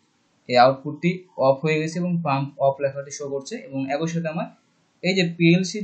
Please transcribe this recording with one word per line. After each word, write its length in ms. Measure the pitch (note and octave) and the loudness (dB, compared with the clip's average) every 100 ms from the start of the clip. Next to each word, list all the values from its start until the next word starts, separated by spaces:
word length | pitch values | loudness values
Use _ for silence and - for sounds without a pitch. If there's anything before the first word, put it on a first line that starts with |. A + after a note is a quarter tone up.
| _ _ _ _ - | _ _ _ _ 0
এই 80 | B2 | 6
আউটপুটটি 680 | C3 C3+ D3 C#3+ F3 - - - | 6 4 -4 -2 -2 -2 -6 0
অফ 200 | C3 C3+ | 2 2
হয়ে 160 | D#3+ D#3 | 0 -2
গেছে 180 | D#3+ E3+ | -2 -4
এবং 240 | F3+ E3+ | -2 -2
পাম্প 360 | D3+ C#3 C#3 - | -2 -2 -4 0
অফ 200 | C#3 C3+ | 0 0
লেখাটি 300 | C#3 C#3 C#3 | -4 -4 -12
শো 180 | - C#3+ | -12 -8
করছে 260 | C#3 C3+ A3+ | -8 -8 -12
এবং 360 | - C3+ C3+ | -8 -8 -4
একই 160 | D3 E3 | -4 -2
সাথে 200 | E3 D#3+ | -4 -4
আমার 180 | E3 B3 - _ _ _ _ | -6 -8 -12 _ _ _ _
এই 120 | F3 | -2
যে 200 | F#3+ E3+ F3 | 0 -2 4
পিএলসি 420 | E3+ F3 F#3 G#3+ | 6 6 2 -4